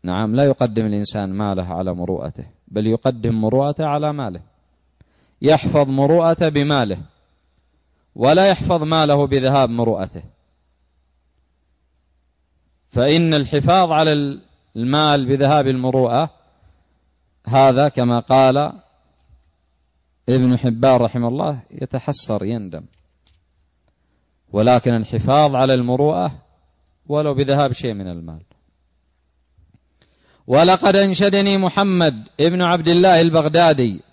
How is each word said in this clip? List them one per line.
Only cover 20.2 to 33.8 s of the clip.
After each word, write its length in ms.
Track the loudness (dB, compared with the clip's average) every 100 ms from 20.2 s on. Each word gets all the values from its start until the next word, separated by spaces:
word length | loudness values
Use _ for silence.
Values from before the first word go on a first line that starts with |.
| -2
ابن 300 | 0 2 2
حبان 380 | -2 0 2 4
رحمه 320 | 2 -2 -4
الله، 300 | -4 -6 -8 -14
يتحسر، 720 | -14 -10 -8 -8 -8 -6 -6
يندم، 400 | -6 -8 -10 -14 -18 _ _ _ _ _ _ _ _ _ _ _ _ _ _ _ _
ولكن 420 | 0 2 2 2
الحفاظ 600 | -2 -4 -6 0 2 2
على 200 | 2 0
المروءة 580 | 0 -2 -2 -2 -2 -6 -8 _ _ _ _ _ _ -6
ولو 280 | -4 -2
بذهاب 380 | -2 0 0 0
شيء 220 | -2 -8
من 140 | -8 -10
المال. 320 | -12 -14 -18 _ _ _ _ _ _ _ _ _ _ _ _ _ _ _ _ _ _ _ _ 0
ولقد 500 | 4 4 4 4 4
أنشدني 640 | 2 2 0 2 0 0
محمد 680 | 0 -2 0 2 0 -2 -14 -2
ابن 220 | 0 0
عبد 260 | 0 0 2
الله 320 | 4 6 6
البغدادي 800 | 4 2 2 4 4 4